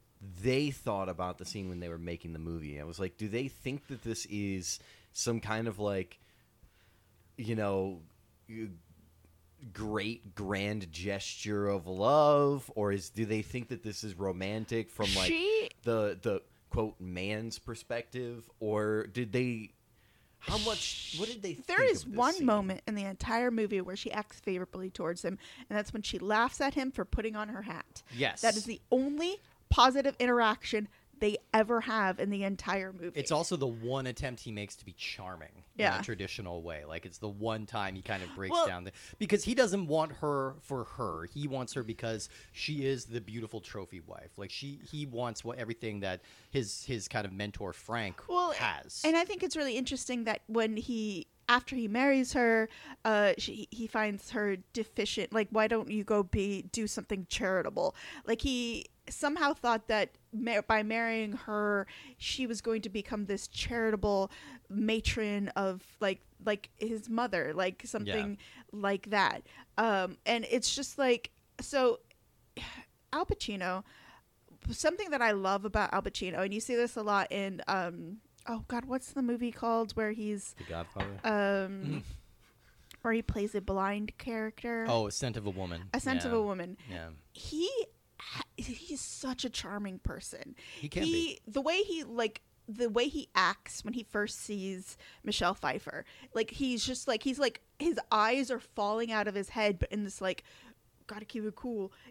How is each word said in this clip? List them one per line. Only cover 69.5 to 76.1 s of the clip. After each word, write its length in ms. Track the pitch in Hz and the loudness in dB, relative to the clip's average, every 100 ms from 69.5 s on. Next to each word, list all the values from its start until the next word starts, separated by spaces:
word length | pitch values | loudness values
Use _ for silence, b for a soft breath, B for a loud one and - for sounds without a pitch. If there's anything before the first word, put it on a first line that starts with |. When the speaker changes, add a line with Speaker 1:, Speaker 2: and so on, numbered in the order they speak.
| B B - | B B 2
Speaker 2:
Um, 400 | 226 196 185 - | 4 4 2 0
and 220 | - 233 214 | 0 0 2
it's 240 | 240 - | 0 2
just 240 | - 269 - | -2 -2 2
like, 320 | 254 240 - _ _ - | 4 4 2 _ _ -12
so 380 | - 277 247 - _ _ _ _ _ - | -2 4 4 2 _ _ _ _ _ -12
<sighs> 560 | - - - _ _ | -12 -12 -18 _ _
Al 140 | 294 370 | -2 0
Pacino, 560 | - - 196 185 185 B B B B _ _ _ - - | -2 -2 -4 -2 -2 B B B B _ _ _ -8 -6
something 400 | - 311 370 381 | 2 2 2 0
that 100 | 277 | 4
I 100 | 226 | 4
love 320 | 202 190 196 | 4 4 2
about 280 | 202 214 196 | 2 2 2
Al 100 | 196 | 2
Pacino, 360 | 190 | 0